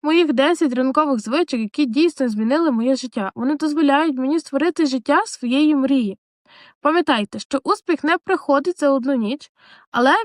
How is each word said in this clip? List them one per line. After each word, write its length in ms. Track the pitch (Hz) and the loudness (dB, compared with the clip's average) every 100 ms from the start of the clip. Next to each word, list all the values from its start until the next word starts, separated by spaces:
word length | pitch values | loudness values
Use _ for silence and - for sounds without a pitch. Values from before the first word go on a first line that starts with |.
Моїх 300 | 294 330 330 | 2 2 2
десять 420 | 247 277 339 302 | 2 2 2 0
ранкових 460 | 247 262 269 302 254 | 0 0 0 0 0
звичок, 400 | 214 277 349 247 | -2 -2 -2 -4
які 260 | 220 - 285 | -6 -2 -2
дійсно 420 | 226 339 - 254 | 2 0 0 -4
змінили 420 | 208 220 285 339 | -2 0 0 0
моє 260 | 233 240 269 | 0 0 -2
життя. 360 | 254 - 190 | -4 -8 -8
Вони 220 | - 240 294 | -4 -4 -2
дозволяють 600 | 311 294 294 277 330 254 | -2 0 2 2 2 -2
мені 240 | 262 320 | -2 -2
створити 460 | - 277 330 330 311 | -2 -2 -2 0 -2
життя 360 | 262 - 294 440 | -2 0 0 0
своєї 500 | - 247 262 302 294 | -6 -2 2 2 2
мрії. 420 | 262 269 214 190 _ _ _ - - _ | 2 0 0 -6 _ _ _ -20 -20 _
Пам'ятайте, 580 | - 330 320 247 208 220 | 0 0 2 0 -2 -8
що 220 | - 277 | -6 -6
успіх 400 | - 415 - 330 | -2 -4 -2 -4
не 140 | 302 349 | 0 -2
приходить 640 | - 370 - 277 311 349 | -2 -4 0 0 0 -2
за 100 | 285 | 0
одну 240 | 277 247 | 0 0
ніч, 380 | 269 214 285 - _ _ - _ | -2 -2 -6 -12 _ _ -20 _
але 240 | 233 254 370 | 0 2 2